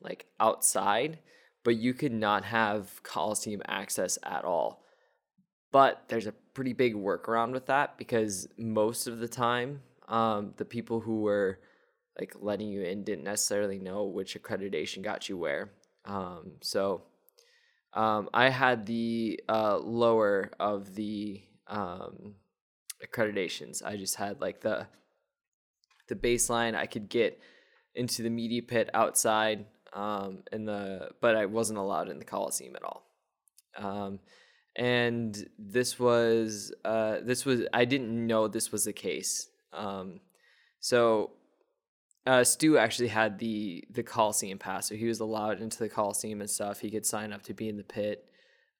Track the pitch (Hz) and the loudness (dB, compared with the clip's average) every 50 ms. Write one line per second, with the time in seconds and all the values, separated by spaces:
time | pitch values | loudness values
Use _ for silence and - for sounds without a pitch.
0 | - - - - - _ _ - 104 113 - - - - - 98 98 98 104 117 | -12 -12 -12 -12 -14 _ _ 2 4 4 4 4 2 0 2 2 2 2 4 2
1 | 139 156 160 - _ _ _ _ _ _ _ _ - 120 120 110 113 127 127 - | 2 0 -4 -8 _ _ _ _ _ _ _ _ 2 4 4 4 2 0 0 0
2 | 151 139 113 110 107 104 104 98 95 104 117 113 110 104 104 107 95 95 - - | 0 -2 0 2 4 4 4 2 2 2 2 4 4 4 2 0 -4 -8 -14 -16
3 | - - - - 80 107 104 - - 113 104 98 - - - 98 98 - - - | -16 -8 -4 -2 0 0 -2 -2 -4 -4 -6 -6 -4 -4 -4 -4 -4 -4 -2 -2
4 | 95 90 - - - - 92 - - 90 87 80 57 55 - - _ _ _ _ | -2 -2 -2 -4 -4 -6 -6 -4 0 0 2 2 2 0 -2 -8 _ _ _ _
5 | _ _ _ _ _ _ _ _ _ _ _ _ _ _ - 139 135 127 - - | _ _ _ _ _ _ _ _ _ _ _ _ _ _ 8 8 8 8 6 0
6 | - - 117 117 98 104 - _ _ _ - - 131 131 117 - 127 120 107 104 | -4 -4 -4 -2 -2 -4 -8 _ _ _ -8 -6 -4 -2 2 4 4 4 2 0
7 | 95 98 87 87 - 110 113 117 117 117 131 131 127 - 135 143 139 - - - | 0 0 0 0 0 0 2 2 2 0 -2 -4 0 2 2 2 2 0 -4 -10
8 | 117 - 123 113 110 107 98 92 - - _ - 113 110 110 107 107 113 120 - | -4 0 2 2 2 2 -2 -6 -8 -12 _ -8 -6 0 2 4 4 4 2 -2
9 | - 123 117 113 117 117 - 127 120 117 120 120 123 139 143 139 - _ _ _ | -4 -6 -6 -6 -6 -6 -2 0 2 2 2 0 -2 -4 -8 -10 -16 _ _ _
10 | - - 110 113 113 110 107 104 104 98 - - 104 - - 117 113 - 117 113 | -8 -2 2 2 4 4 2 0 -2 -6 -6 -8 -8 -6 -6 -6 -4 -2 -4 -2
11 | 113 113 110 110 107 104 101 101 98 95 95 - _ _ _ _ _ _ _ _ | -2 -2 -2 0 2 2 2 2 2 0 0 -4 _ _ _ _ _ _ _ _
12 | _ _ _ - 95 - - - 98 104 104 95 107 104 98 101 92 85 98 104 | _ _ _ -10 -10 -10 -10 -8 -6 -4 -4 -4 -4 -6 -6 -6 -4 -4 -6 -6
13 | 98 107 101 78 69 98 104 104 - - 104 101 104 98 98 98 95 92 95 104 | -6 -6 -6 -6 -6 -4 -2 -2 -2 0 0 0 0 -2 -2 -6 -6 -6 -4 -4
14 | 104 98 87 98 95 - - - - - 107 95 98 98 98 76 85 - - 95 | -4 -2 -4 -6 -6 -8 -10 -12 -8 -6 -6 -6 -4 -4 -4 -4 -4 -4 -6 -6
15 | 98 104 92 - - - 98 87 82 76 69 80 101 104 - _ _ _ _ _ | -6 -6 -6 -6 -6 -8 -6 -4 -2 -2 -2 -4 -6 -8 -14 _ _ _ _ _
16 | _ 98 101 98 92 90 90 82 - - 78 - - - - 101 98 98 95 - | _ -8 -6 -6 -6 -8 -10 -14 -16 -18 -18 -12 -8 -4 -2 0 0 0 -2 -4
17 | - _ _ _ _ _ _ _ _ _ _ _ _ _ _ _ _ _ - 107 | -6 _ _ _ _ _ _ _ _ _ _ _ _ _ _ _ _ _ -2 0
18 | 110 110 107 107 98 - - 117 123 135 123 127 135 127 123 113 101 104 117 113 | 2 2 2 0 -2 0 4 4 4 4 4 4 4 4 4 2 0 -4 -4 -2
19 | 117 117 113 113 113 110 87 - - - 110 110 110 104 101 82 - 104 117 117 | -2 -2 -2 -2 -2 -2 -4 -4 -2 0 0 2 2 2 2 0 0 -2 2 4
20 | 117 117 113 113 107 101 101 98 95 - - - 95 104 104 98 98 92 92 107 | 4 6 6 6 6 4 4 2 0 -2 -4 -2 -2 -2 -2 -4 -6 -8 -8 -8
21 | 107 104 107 101 104 104 98 98 - _ _ _ _ - 104 104 98 90 87 - | -6 -6 -6 -6 -6 -8 -10 -12 -16 _ _ _ _ -8 -6 -4 -4 -4 -6 -8
22 | - 82 - 85 - 104 101 - _ _ _ _ _ _ _ _ _ - - _ | -10 -12 -14 -16 -18 -18 -20 -20 _ _ _ _ _ _ _ _ _ -16 -16 _
23 | - - - 123 110 104 101 101 90 - - - 73 62 - - - - 107 101 | -16 -8 -2 0 0 0 0 0 -2 -2 -4 -8 -10 -10 -10 -8 -8 -6 -6 -6
24 | 95 - - - 101 101 98 - - 92 95 - - 110 104 - - - _ _ | -4 -6 -4 -4 -4 -4 -4 -4 -4 -4 -4 -2 -2 -2 -2 -2 -4 -8 _ _
25 | _ _ _ _ _ _ _ _ _ _ _ _ _ _ _ _ _ _ _ _ | _ _ _ _ _ _ _ _ _ _ _ _ _ _ _ _ _ _ _ _
26 | _ - 120 95 - 120 120 117 - - 120 117 117 117 110 78 69 - - 117 | _ -8 -4 0 2 2 2 2 2 2 2 2 2 0 0 -2 -2 -4 -6 -8
27 | 104 - - 120 110 - - - - - - _ _ _ _ _ _ _ - - | -6 0 2 2 2 2 0 -4 -14 -20 -20 _ _ _ _ _ _ _ -6 -6
28 | 123 117 - - 113 113 117 117 117 110 120 120 117 - 123 117 101 - - 107 | -4 -4 -2 -2 -2 -2 -2 -2 -2 -2 -2 -4 -2 0 0 0 2 2 2 2
29 | 110 76 - - - 113 110 110 110 110 110 101 101 107 _ _ _ - - 101 | 2 4 2 2 2 4 4 4 4 2 0 -2 -6 -12 _ _ _ -14 -8 -6
30 | 101 104 104 98 98 95 95 95 - - - 110 107 107 104 101 101 98 95 90 | -4 -4 -2 -4 -4 -6 -8 -12 -12 -10 -8 -6 -4 -4 -4 -4 -4 -6 -8 -8
31 | - - - _ - 117 110 110 104 95 107 113 113 101 110 101 95 98 92 80 | -10 -12 -4 _ 4 4 6 6 4 2 2 0 0 0 -2 -2 -2 0 -2 -2
32 | 87 90 80 - - - 98 98 98 - - - 67 62 - - - 50 - - | -2 -4 -8 -10 -10 -8 -4 -4 -4 -4 -4 -6 -8 -12 -12 -10 -10 -10 -10 -12
33 | - _ _ _ _ _ _ _ _ _ _ _ _ _ - - 104 98 101 104 | -16 _ _ _ _ _ _ _ _ _ _ _ _ _ -12 -10 -8 -6 -6 -6
34 | 101 98 98 95 - _ - - _ _ _ _ _ _ - - 123 123 123 120 | -6 -6 -8 -12 -14 _ -20 -20 _ _ _ _ _ _ -6 -2 0 2 2 2
35 | 120 120 117 117 117 110 101 104 - - - - 107 101 101 123 123 - - - | 2 2 0 0 -2 -4 -6 -8 -10 -14 -16 -18 -12 -2 0 0 0 0 0 2
36 | 123 120 117 117 117 113 113 113 113 110 107 104 101 104 - - - 104 110 113 | 4 4 6 6 6 6 4 4 2 0 -4 -6 -10 -12 -12 -8 -4 -2 0 2
37 | 110 110 107 - - 120 127 123 - 139 127 117 - - - 117 123 123 139 135 | 2 0 0 -2 -2 -2 -2 0 2 2 2 2 2 2 2 2 4 4 2 0
38 | 123 110 113 117 117 113 113 110 110 107 95 113 - - - 104 101 107 101 - | 0 -2 -2 -2 0 2 4 4 4 2 0 -2 -2 -2 -2 -2 -2 -2 -4 -4
39 | - 95 71 76 98 - - - - - _ _ _ _ - - 107 98 98 95 | -4 -4 -4 -2 -4 -4 -4 -6 -8 -10 _ _ _ _ -10 -8 -6 -6 -6 -6
40 | 92 95 85 - - _ _ _ _ _ _ _ _ _ _ _ - - 123 120 | -8 -10 -12 -16 -20 _ _ _ _ _ _ _ _ _ _ _ -2 2 4 6
41 | 117 113 110 110 - - - _ _ _ _ _ _ _ _ _ _ _ _ _ | 6 6 6 4 2 -2 -6 _ _ _ _ _ _ _ _ _ _ _ _ _
42 | _ _ _ _ _ 127 131 127 120 - - - 156 156 151 123 110 113 - - | _ _ _ _ _ 6 6 8 8 6 4 6 6 8 8 8 6 6 4 0
43 | 120 110 104 110 110 107 98 - 117 113 110 107 107 98 85 - - - 104 120 | -2 2 4 4 4 4 2 -2 -4 -4 -4 -4 -4 -6 -8 -10 -12 -8 -6 -6
44 | 113 - - 117 110 104 107 - 113 95 95 98 - 98 95 95 - - 107 107 | -6 -2 2 2 2 4 2 0 -2 -4 -8 -8 -6 -6 -6 -4 -4 -6 -4 -2
45 | 117 117 113 107 110 110 110 107 107 110 104 90 113 110 - - 113 104 - 113 | -2 -2 0 -2 -2 -2 -2 -2 0 -2 -2 -2 -4 -8 -4 -4 -4 -2 0 0
46 | 107 101 104 - - 107 107 104 101 104 - - 104 101 101 - - 104 107 107 | 0 0 -2 -4 -4 -6 -6 -6 -6 -4 -4 -4 -4 -4 -4 -6 -6 -6 -4 -2
47 | 104 - - 107 107 107 104 101 - - 101 - 113 110 104 104 101 - - 107 | -2 -2 -2 -2 -4 -6 -8 -10 -12 -12 -8 -6 -6 -6 -6 -6 -10 -8 -6 -4
48 | 104 107 101 - - _ _ _ _ _ _ _ _ _ _ | -2 -2 -4 -6 -10 _ _ _ _ _ _ _ _ _ _